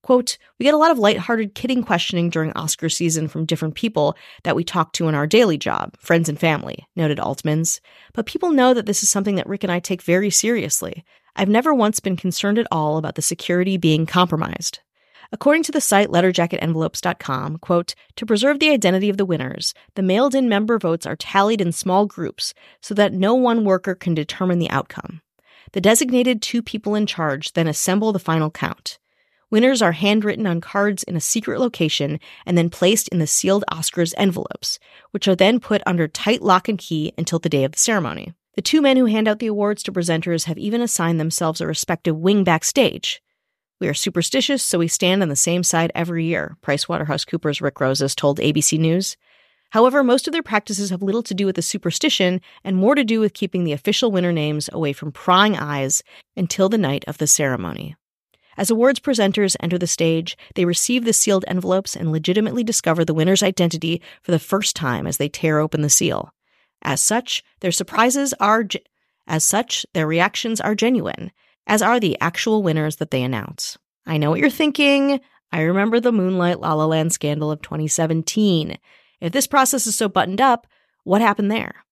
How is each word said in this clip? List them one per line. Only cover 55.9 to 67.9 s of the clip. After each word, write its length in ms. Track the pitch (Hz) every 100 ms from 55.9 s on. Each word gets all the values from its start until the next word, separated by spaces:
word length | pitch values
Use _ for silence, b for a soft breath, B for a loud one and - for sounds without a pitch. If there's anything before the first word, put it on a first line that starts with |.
| - - B B -
until 320 | 175 - 190
the 80 | 220
night 280 | 165 139 -
of 100 | 151
the 100 | 151
ceremony. 680 | - 143 127 87 62 - 147 _ _ _ b b b
As 100 | 196
awards 320 | 226 247 277
presenters 560 | - 240 196 208 202 -
enter 180 | 170 180
the 80 | 175
stage, 500 | - 165 165 170 - B -
they 100 | 175
receive 400 | 180 - 247 233
the 80 |
sealed 320 | 214 - 196 -
envelopes 480 | 180 180 185 196 -
and 160 | 165
legitimately 520 | 156 156 190 214 240
discover 380 | 226 226 - 165
the 120 | 165
winner's 280 | 160 160 190
identity 600 | 202 190 175 160 165 170 B B
for 100 | -
the 80 | 170
first 380 | - 196 208 -
time 300 | 143 113 107
as 100 | -
they 140 | 143
tear 280 | - 160 151
open 220 | 156 151
the 80 | 147
seal. 460 | - 160 - - _ _ _ _ _
As 160 | - 143
such, 440 | - 220 254 - _ _
their 100 | 190
surprises 640 | 165 190